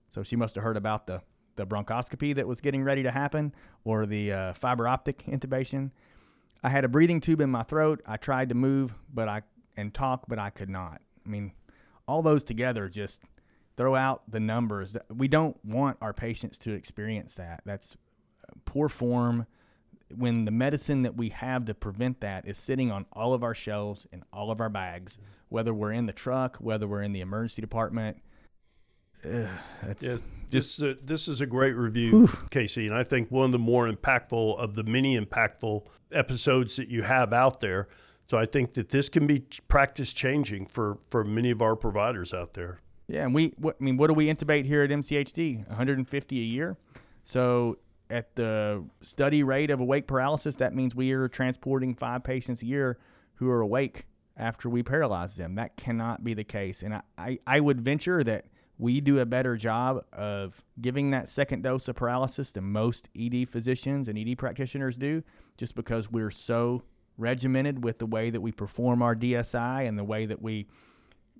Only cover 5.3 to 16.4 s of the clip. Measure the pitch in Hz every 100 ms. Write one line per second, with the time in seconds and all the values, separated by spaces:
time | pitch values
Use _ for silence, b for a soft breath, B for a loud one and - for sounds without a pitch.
5.3 | 135 131 135 131 135 135 - b b b
6.3 | b b b 131 139 131 143 170 165 170
7.3 | 151 139 123 113 156 156 151 - 110 -
8.3 | 131 131 120 131 135 131 107 - 123 107
9.3 | 107 - _ _ - 104 - 135 127 -
10.3 | 113 101 - 98 95 90 78 _ _ 107
11.3 | 104 98 - - b b b - 151 160
12.3 | 151 - 113 127 113 95 101 98 - -
13.3 | _ b b b - 127 131 135 131 -
14.3 | 110 107 117 117 101 95 110 - 113 135
15.3 | 156 156 - 107 117 139 - 110 - 117
16.3 | 117